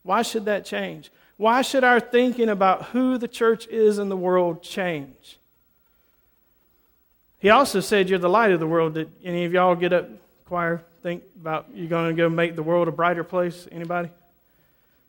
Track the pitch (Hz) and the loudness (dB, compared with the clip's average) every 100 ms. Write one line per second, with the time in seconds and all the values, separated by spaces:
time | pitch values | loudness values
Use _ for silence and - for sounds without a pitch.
0 | 180 208 226 226 208 196 - 202 190 160 | -2 -2 0 -4 -4 -4 -4 -8 -8 -10
1 | - _ _ - 214 247 262 269 247 240 | -18 _ _ -2 0 2 0 2 4 4
2 | 233 240 247 240 220 196 190 185 - 247 | 2 2 2 0 -2 2 2 2 -2 -2
3 | 254 254 233 - 226 226 - 226 214 208 | 0 -2 -6 0 0 0 -2 2 2 2
4 | 202 190 180 180 175 170 - - 180 156 | -2 -2 0 2 2 -2 -8 -6 -4 -4
5 | 139 - - - _ _ _ _ _ _ | -8 -18 -20 -20 _ _ _ _ _ _
6 | _ _ _ _ _ _ _ _ _ _ | _ _ _ _ _ _ _ _ _ _
7 | _ _ _ _ 196 233 277 190 180 208 | _ _ _ _ 4 6 4 0 0 0
8 | 185 190 175 208 220 175 160 165 165 156 | 2 2 2 4 4 2 2 0 0 -2
9 | 160 - 180 175 170 180 180 170 175 175 | -8 -12 -8 -4 -2 2 2 2 0 0
10 | - 107 _ _ _ 175 170 170 - _ | -2 -12 _ _ _ -6 -4 -6 -10 _
11 | 180 175 - 190 160 156 - 202 170 170 | -10 -10 -14 -16 -8 -8 -8 -12 -4 -2
12 | 165 165 170 165 170 165 156 175 170 156 | -2 0 0 0 -2 -4 -2 0 0 0
13 | 175 175 160 185 175 165 - 165 170 175 | 0 0 -4 -4 -4 -6 -16 -14 -8 -8
14 | 170 - _ _ _ _ _ _ _ _ | -8 -14 _ _ _ _ _ _ _ _